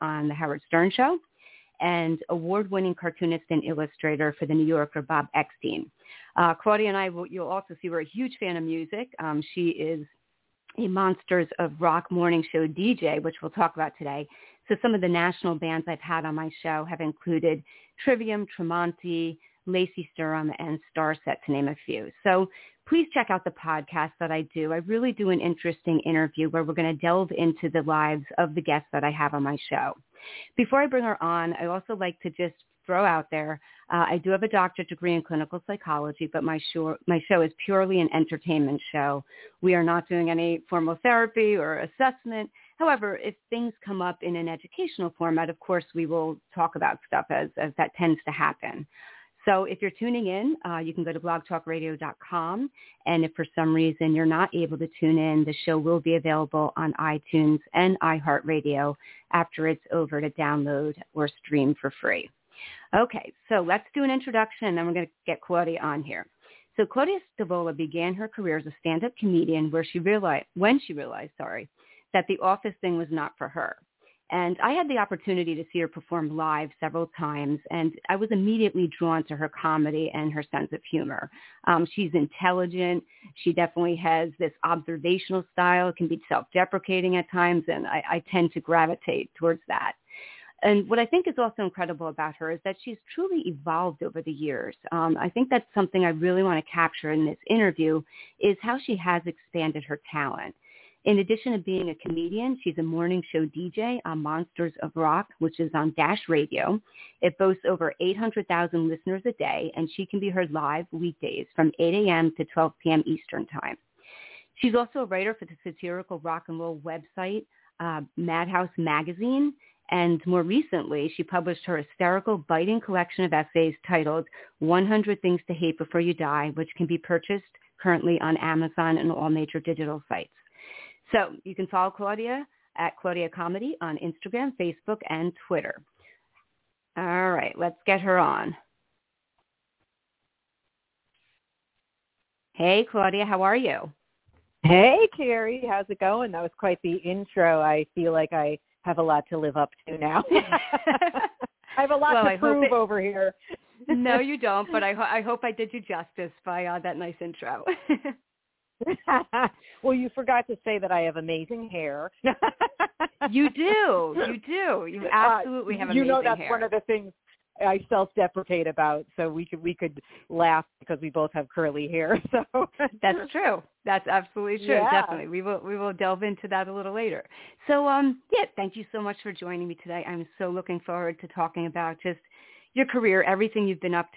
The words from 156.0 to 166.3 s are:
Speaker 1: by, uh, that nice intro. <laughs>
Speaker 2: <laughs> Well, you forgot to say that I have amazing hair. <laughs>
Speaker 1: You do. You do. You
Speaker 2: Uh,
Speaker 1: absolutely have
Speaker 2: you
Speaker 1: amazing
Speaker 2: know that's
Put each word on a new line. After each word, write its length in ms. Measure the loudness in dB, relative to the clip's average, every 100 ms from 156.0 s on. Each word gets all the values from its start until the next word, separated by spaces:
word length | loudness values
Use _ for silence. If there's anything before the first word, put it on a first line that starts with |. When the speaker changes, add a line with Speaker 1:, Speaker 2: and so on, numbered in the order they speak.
| -8 -10 -12 -10
Speaker 1:
by, 220 | -8 -4 -4
uh, 140 | -4
that 180 | -6 -6
nice 180 | -8 -10
intro. 460 | -12 -10 -8 -6 -4 -4 -2
<laughs> 160 | -2 -4 -12 _ _ _ _ _ -8 -6
Speaker 2:
<laughs> 640 | -4 0 0 0 0 -2 -2 -20 -4
Well, 120 | 0
you 160 | 2 0
forgot 340 | -4 2 2 0
to 100 | -4
say 160 | -2 -2
that 100 | 0
I 120 | 2
have 140 | 0 -2
amazing 500 | -4 -4 -6 -10 -8
hair. 420 | -6 -6 -6 -10 _
<laughs> 140 | -2 2 0 0 -2 -2 -4 -2 -6 -4 0
Speaker 1:
You 180 | 4 4
do. 640 | 4 2 4 4 4 2 -2 -4
You 140 | -4
do. 420 | -6 -2 0 -2 -4
You 200 | -6 0
Speaker 2:
Uh, 40 |
Speaker 1:
absolutely 640 | 4 6 4 0 -4 -4 -4
have 100 | 0
Speaker 2:
you 140 | 2
Speaker 1:
amazing 60 | 4
Speaker 2:
know 140 | 4
that's 160 | 2